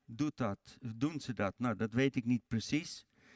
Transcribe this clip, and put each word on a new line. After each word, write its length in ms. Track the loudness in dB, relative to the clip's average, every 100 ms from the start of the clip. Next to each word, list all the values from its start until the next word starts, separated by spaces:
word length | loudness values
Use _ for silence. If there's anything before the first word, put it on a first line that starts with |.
| -10
doet 320 | -2 -2 0
dat, 400 | -2 -4 -10 -12 -10 -2
doen 240 | 0 0
ze 140 | -4
dat? 200 | 0 -2 0
Nou, 180 | 0 0
dat 180 | 0
weet 220 | 4 2 2
ik 100 | 2
niet 220 | 2 2
precies. 580 | -2 0 -2 -2 -10 -16 _ -20